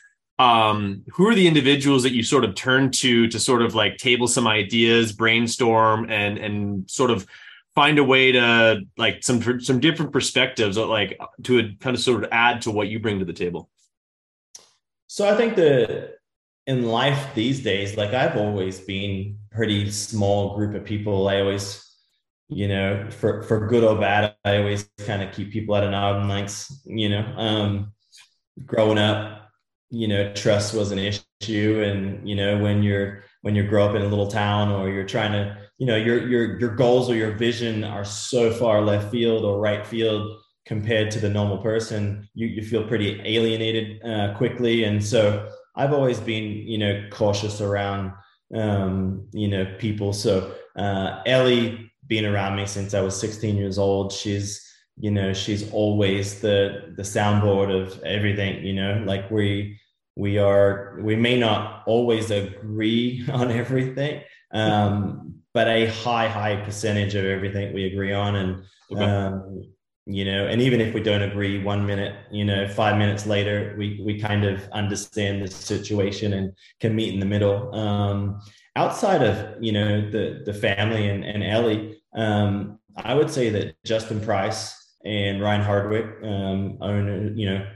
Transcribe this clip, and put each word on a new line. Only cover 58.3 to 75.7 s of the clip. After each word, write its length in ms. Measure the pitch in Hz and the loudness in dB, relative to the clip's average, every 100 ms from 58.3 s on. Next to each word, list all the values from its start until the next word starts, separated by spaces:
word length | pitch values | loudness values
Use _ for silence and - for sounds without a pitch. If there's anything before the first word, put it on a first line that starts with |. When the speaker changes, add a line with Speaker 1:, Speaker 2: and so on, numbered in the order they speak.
| 101 98 - | 0 -2 -4
Speaker 2:
you 100 | 95 | -6
know, 280 | 95 98 107 | -4 -2 -2
like, 260 | 95 98 101 | -2 -4 -4
we, 500 | 107 101 101 104 104 _ _ _ | -2 0 -2 -6 -12 _ _ _
we 240 | - 101 101 | -6 -2 2
are, 640 | 101 101 101 98 - 73 | 4 6 4 2 -8 -6
we 140 | 107 110 | -2 2
may 200 | 120 123 | 4 4
not 460 | 113 104 104 - - | 2 0 -4 -8 0
always 440 | 117 120 110 104 | 2 2 0 0
agree 960 | 101 95 95 107 107 110 117 123 131 139 | -2 -4 -10 -8 -2 0 0 0 -4 -4
<laughs> 40 | |
on 180 | 127 127 | -2 0
everything, 720 | 117 120 131 131 135 143 - - - _ | 0 0 -2 -2 -4 -6 -6 -14 -20 _
um, 840 | 110 110 104 101 101 95 69 - - _ | -2 2 2 2 0 -2 -6 -14 -20 _
but 140 | 117 113 | 0 2
a 200 | 113 113 | 2 2
high, 420 | - 123 117 110 | -2 -2 0 0
high 280 | 107 107 101 | -2 -2 -4
percentage 600 | 104 - 110 104 98 101 | -6 -6 -2 0 0 -2
of 80 | |
everything 480 | 95 95 98 98 101 | -2 -2 -4 -4 -4
we 140 | 92 95 | -4 -4
agree 260 | 98 98 | -4 -2
on. 240 | 101 101 101 | -2 0 -2
And, 260 | 92 92 - _ - | -2 -6 -12 _ -10
Speaker 1:
Okay. 120 | 101 | -2
Speaker 2:
um, 600 | 101 101 98 95 98 95 - _ _ _ - | 0 0 -2 -6 -10 -14 -16 _ _ _ -10
you 200 | 98 98 | -6 -2
know, 200 | 98 101 | -2 0
and 140 | 113 | 2
even 220 | 131 120 | 2 2
if 100 | 107 | 0
we 100 | 107 | 0
don't 200 | 107 101 | 0 0
agree 400 | 101 101 98 98 | 0 -2 -4 -4
one 240 | 98 101 101 | -4 -2 -2
minute, 280 | 98 101 - - | -2 -6 -10 -10
you 140 | 104 | -4
know, 240 | 101 98 101 | -2 0 -2
five 300 | 120 107 104 | 0 2 4
minutes 280 | 104 101 104 | 2 0 -2
later, 480 | 101 101 104 85 101 | 0 0 -2 -4 -6
we, 240 | 104 104 | -8 -6
we 160 | 107 104 | -6 -4
kind 240 | 107 104 | -2 0
of 240 | 104 95 - | 0 -2 -6
understand 720 | 107 101 101 - 107 101 101 | -6 -4 -6 -6 -4 -2 -2
the 60 | 95 | -6
situation 840 | - - | -10 -6